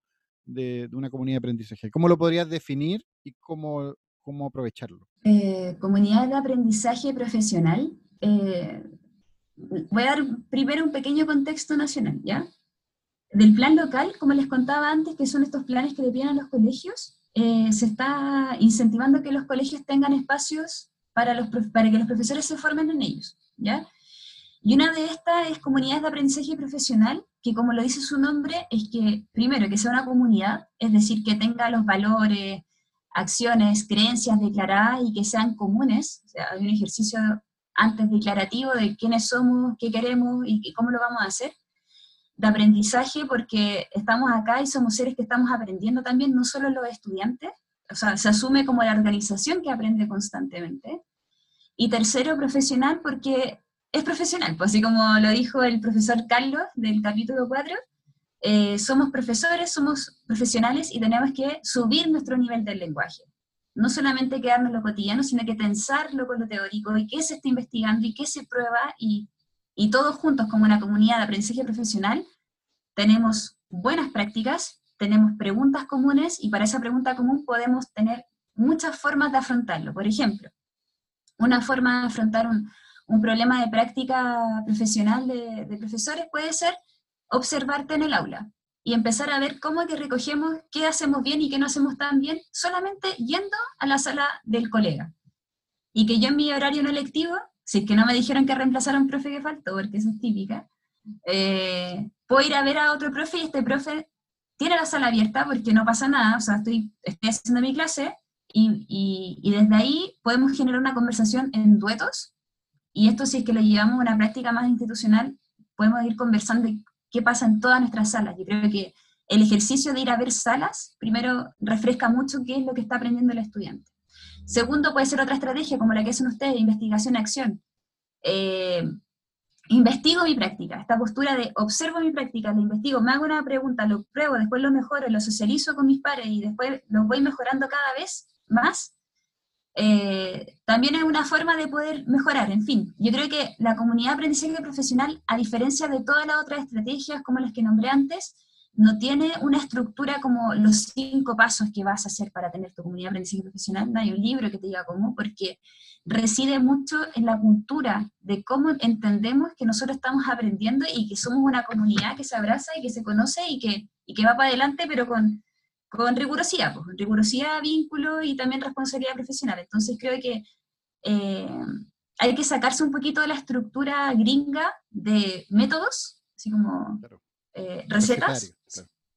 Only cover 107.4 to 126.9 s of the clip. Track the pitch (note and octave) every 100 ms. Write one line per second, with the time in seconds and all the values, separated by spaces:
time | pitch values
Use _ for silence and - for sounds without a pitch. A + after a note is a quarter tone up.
107.4 | - B3 C4 C4+ D#4+ D#4 D4 - _ _
108.4 | _ - A3 - - G3 G3 F#3+ F#3 -
109.4 | - G3+ G#3+ G#3+ B3 D#4 F#4+ - A#3 B3
110.4 | C4+ C#4 B3+ B3+ C4+ B3 A#3+ A3 G#3+ B3+
111.4 | C4+ G#3+ G#3+ G3+ G#3+ A3+ A#3 - - _
112.4 | _ _ _ _ _ - G#3+ - C4+ C4+
113.4 | G#3+ A3+ G#3+ G#3 G#3+ B3+ A#3+ G#3+ G#3+ B3+
114.4 | A#3+ A#3 B3 A#3+ A3+ A3 A3 G#3+ C4+ -
115.4 | _ _ _ - G#3+ A#3+ A#3 A3 A#3+ G#3+
116.4 | - A#3 A#3 G#3+ - _ _ A#3 A#3 A#3+
117.4 | A#3+ G#3+ B3 B3+ B3 A3+ G#3+ A#3 G3 F3+
118.4 | F#3+ G#3 G#3 G3+ F#3 - _ _ - G#3
119.4 | G#3+ G#3 - C4+ D4 C4 B3+ A#3+ B3 G#3+
120.4 | A#3+ B3+ D#4+ - - _ A3 A3 B3 B3
121.4 | - - G#3+ A3 A#3 B3 A#3 A#3+ C4+ C#4
122.4 | B3 C4 C4 B3 A3 B3 A#3+ A#3+ B3 A#3
123.4 | G#3+ G#3 G3 - - _ _ - - -
124.4 | - A#3 A#3+ D4 D4+ C#4 C4+ C#4 C4+ C4+
125.4 | C4 C4 D4+ C4 A3 A3 A3 B3 B3+ A3
126.4 | C#4 B3 A3 G#3+ A3